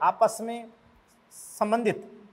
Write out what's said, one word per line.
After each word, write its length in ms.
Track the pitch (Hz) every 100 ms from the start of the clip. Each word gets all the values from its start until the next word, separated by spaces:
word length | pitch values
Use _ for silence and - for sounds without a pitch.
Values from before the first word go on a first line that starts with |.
आपस 340 | 165 190 220 214
में 280 | 226 233 226 - _ _ _ _ _
संबंधित, 680 | - - - 208 233 214 - - - -